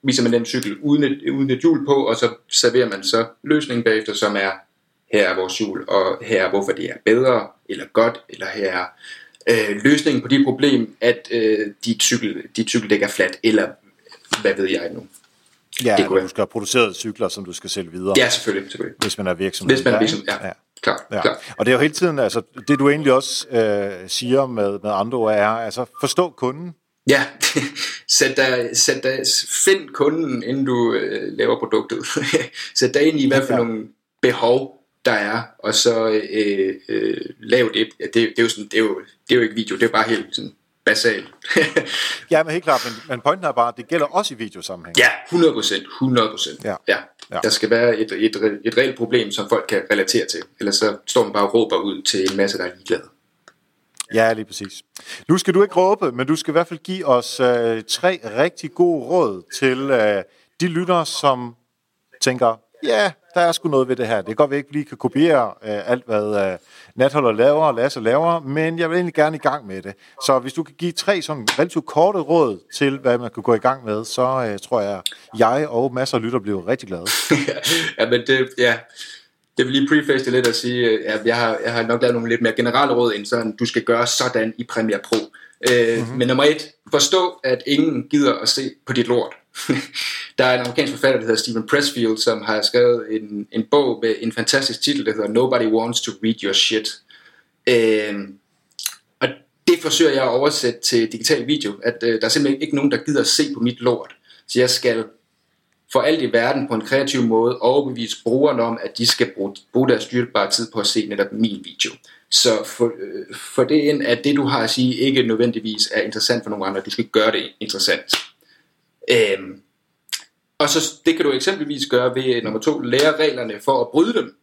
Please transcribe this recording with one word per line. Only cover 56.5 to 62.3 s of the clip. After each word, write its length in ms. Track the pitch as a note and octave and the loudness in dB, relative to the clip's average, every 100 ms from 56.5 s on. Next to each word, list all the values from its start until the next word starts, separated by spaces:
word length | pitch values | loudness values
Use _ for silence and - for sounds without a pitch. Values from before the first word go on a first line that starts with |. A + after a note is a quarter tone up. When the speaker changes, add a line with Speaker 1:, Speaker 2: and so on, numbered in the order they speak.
Speaker 2:
i 20 | |
hvert 140 | D#3 E3+ | 0 0
fald 120 | E3+ | -8
give 220 | - F#3 | -8 -4
os, 340 | D3+ B2 A#2+ - | 2 2 0 0
øh, 440 | B2+ A#2+ A#2 A2+ A2 | 2 4 0 -2 -4
tre 320 | - F3+ F#3 A2 A2 | -2 0 -2 -6 0
rigtig 340 | E3+ - D#3 | 0 -2 -12
gode 320 | - F3 D#3 | 2 2 2
råd 380 | A#2+ F3 B2+ F#2 - | 0 0 0 -2 -12
til, 220 | - C3+ B2+ | 0 0 0
øh, 460 | C#3 B2+ G#2+ G2+ F2+ _ _ _ | 0 2 4 2 -4 _ _ _
de 60 | F3 | -2
lyttere, 380 | E3 F3+ F3 | -2 0 0
som 500 | D3+ - D3 B2+ A#2+ A#2+ _ _ _ _ _ _ | 0 0 0 0 -4 -14 _ _ _ _ _ _
tænker, 380 | C3+ | -2